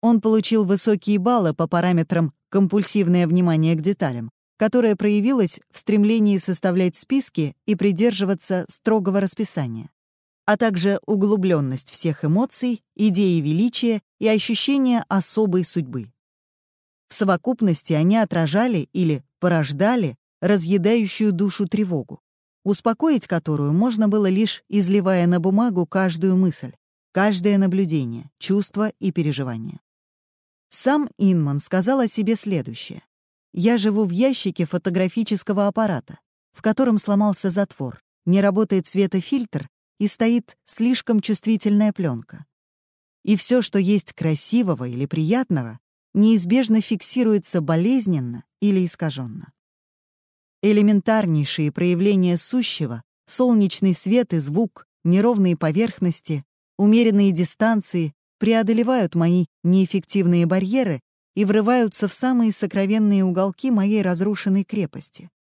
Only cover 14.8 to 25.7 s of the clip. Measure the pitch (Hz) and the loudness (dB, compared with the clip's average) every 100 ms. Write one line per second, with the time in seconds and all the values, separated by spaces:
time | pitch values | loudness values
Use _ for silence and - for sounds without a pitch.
14.8 | 262 240 - 196 175 - 214 180 175 - | 2 0 0 0 0 0 0 0 0 -2
15.8 | 135 123 110 _ _ _ _ _ _ _ | -4 -8 -12 _ _ _ _ _ _ _
16.8 | _ _ _ - 196 180 - 254 214 160 | _ _ _ -2 0 0 0 0 0 0
17.8 | - 156 170 220 214 175 160 175 247 202 | 0 0 2 2 0 0 0 0 0 -2
18.8 | - - 170 143 - _ 180 170 139 143 | -4 -2 -2 -2 -6 _ 0 0 -2 0
19.8 | 196 247 170 120 _ _ 185 208 165 196 | 0 0 -2 -6 _ _ 0 0 2 0
20.8 | 180 233 202 - 214 175 202 - 196 208 | 2 0 0 0 0 0 -2 -2 -4 -2
21.8 | 202 165 - - _ _ _ _ 190 202 | -2 -4 -6 -16 _ _ _ _ -2 0
22.8 | - 226 320 269 - 170 160 147 143 160 | 0 0 0 0 0 -4 -2 -2 0 0
23.8 | 233 220 214 214 196 190 220 - _ 208 | 0 0 0 2 2 2 0 -4 _ -2
24.8 | 180 202 190 185 175 180 175 196 240 | 2 0 2 2 2 2 0 0 0